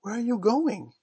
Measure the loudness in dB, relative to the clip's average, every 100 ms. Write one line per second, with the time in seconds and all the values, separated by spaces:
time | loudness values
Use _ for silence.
0 | -6 -4 -2 2 2 2 2 -2 -10 _